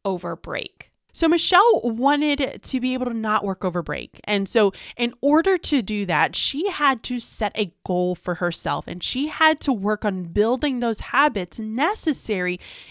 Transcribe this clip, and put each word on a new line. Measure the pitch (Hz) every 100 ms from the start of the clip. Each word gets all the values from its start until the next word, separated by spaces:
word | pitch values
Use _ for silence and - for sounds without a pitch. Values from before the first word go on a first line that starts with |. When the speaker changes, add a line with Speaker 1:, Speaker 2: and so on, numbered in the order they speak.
Speaker 1:
over | 196 185 175
break. | 170 - - - _ - _ _ -
Speaker 2:
So | 330
Michelle | 330 - 359 466 427
wanted | 240 226 262 294 302 285 262 -
to | - 254
be | 254
able | 254 247
to |
not | 233 220 214
work | 196 190
over | 185 175
break. | 156 143 58 -
And | - 208 196
so | 233 208 - - -
in | 240 -
order | 277 302 330 381
to | - 285
do | 190 208 190
that, | 156 156
she | 160 - 269 381
had | - 294 254
to | - 247
set | - - 208 -
a | 190 _ -
goal | 180 180 180
for | -
herself, | 170 175 165 160 147 -
and | 175
she | - 247 294
had | - 320 320
to | -
work | 226 196 214
on | 214 190
building | 175 175 220 247 294 254
those | 233 214
habits | - 247 294 214 180 -
necessary | 214 220 302 427 - 285 - 196 180 180 - - -